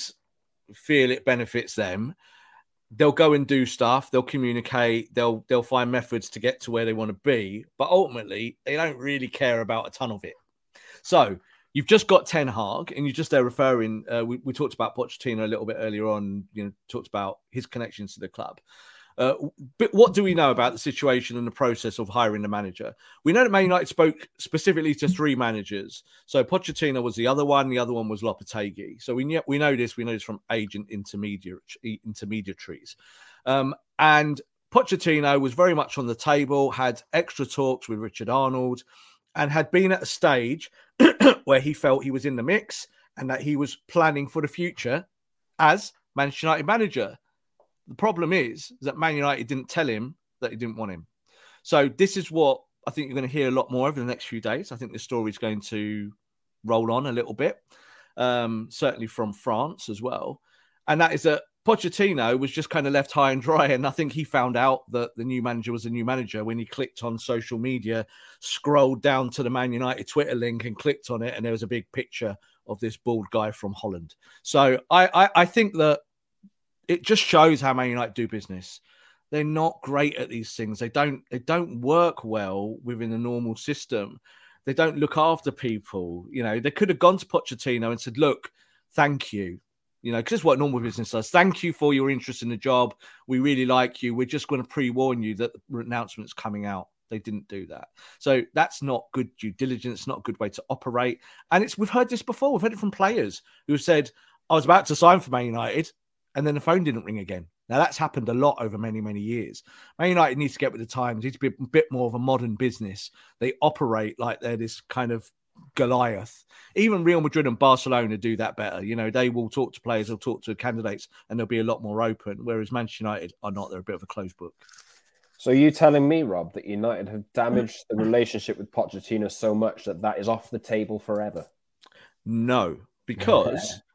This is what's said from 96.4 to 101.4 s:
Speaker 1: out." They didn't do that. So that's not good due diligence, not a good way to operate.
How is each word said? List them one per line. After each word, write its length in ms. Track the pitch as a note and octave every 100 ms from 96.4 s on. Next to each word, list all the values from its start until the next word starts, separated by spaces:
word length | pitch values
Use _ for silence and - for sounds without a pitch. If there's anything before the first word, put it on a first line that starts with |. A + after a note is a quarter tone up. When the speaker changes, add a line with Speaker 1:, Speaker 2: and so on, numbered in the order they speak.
| A2+ G#2 G2+
Speaker 1:
out." 220 | F#2+ - _ -
They 100 | G#2+
didn't 300 | A2+ G#2 G2+
do 180 | G2+ E2
that. 220 | D#2 - _ - -
So 240 | C#3+ C3 A#2
that's 300 | D3+ E3 -
not 240 | C#3 A#2+ -
good 220 | C3 A2 -
due 160 | G#2+
diligence, 540 | F#2 C3 A#2+ A#2+ G#2+ -
not 120 | A2+
a 40 |
good 160 | G#2+ G#2
way 80 | G#2
to 140 | - -
operate. 500 | C3 C3 A#2+ B2 A#2 - -